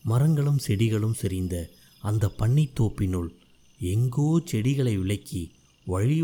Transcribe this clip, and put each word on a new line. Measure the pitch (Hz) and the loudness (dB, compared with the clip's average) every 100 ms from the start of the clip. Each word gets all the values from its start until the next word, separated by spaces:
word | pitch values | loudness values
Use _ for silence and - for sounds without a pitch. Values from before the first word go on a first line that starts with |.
மரங்களும் | - 120 151 151 143 143 | -2 2 4 2 2 0
செடிகளும் | - 98 113 107 110 113 | 0 0 2 2 0 -2
செறிந்த | 101 92 92 87 82 - - _ | -4 -4 -4 -4 -8 -14 -20 _
அந்த | 101 107 101 - | -2 0 0 0
பண்ணைத்தோப்பினுள் | 110 139 147 - 110 - 98 92 85 - _ _ _ _ | 2 2 2 0 -2 0 -2 -2 -4 -10 _ _ _ _
எங்கோ | 87 104 123 123 147 165 | -2 0 0 0 2 0
செடிகளை | 165 110 117 139 123 101 | 0 -2 0 0 0 0
விலக்கி | 95 101 - 92 87 - _ _ - | -2 -4 -6 -8 -8 -14 _ _ -6
வழி | 92 113 156 | 0 2 2